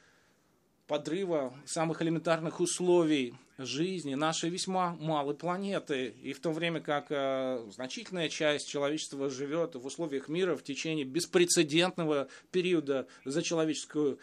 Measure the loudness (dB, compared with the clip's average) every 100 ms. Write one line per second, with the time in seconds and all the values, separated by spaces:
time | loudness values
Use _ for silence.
0 | _ _ _ _ _ _ _ _ -4 -4
1 | -2 -2 0 0 -2 -8 -6 -2 0 0
2 | 0 0 2 0 0 -2 -2 2 6 6
3 | 6 4 0 -6 -18 -10 -6 -2 -2 -2
4 | -4 0 0 0 -2 -2 -2 0 0 -2
5 | -2 0 0 -2 -4 -2 -2 -2 -2 -2
6 | -4 -6 -10 -4 -4 -2 -2 -2 -2 -2
7 | -2 -2 0 0 0 -2 -6 -10 -8 -8
8 | -6 -2 -2 0 2 2 -2 -2 0 -2
9 | -4 -4 -4 -4 -4 -2 -2 -4 -8 -6
10 | -4 -4 -4 0 0 0 -4 -4 -2 -2
11 | -2 -2 2 4 6 6 6 6 4 2
12 | 0 0 -2 -8 -4 0 2 2 2 0
13 | -2 -10 -4 -2 0 2 2 0 -4 0
14 | 0 0